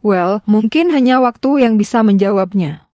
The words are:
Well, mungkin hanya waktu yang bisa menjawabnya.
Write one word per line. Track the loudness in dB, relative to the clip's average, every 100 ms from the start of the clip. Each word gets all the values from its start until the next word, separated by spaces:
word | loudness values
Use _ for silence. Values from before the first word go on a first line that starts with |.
Well, | 0 0 0 -4 0
mungkin | 0 0 0 0
hanya | 0 2 2
waktu | 0 -2 -2 0 2
yang | 0
bisa | 0 0
menjawabnya. | 2 2 0 -2 -2 -4 -4 -8 _ _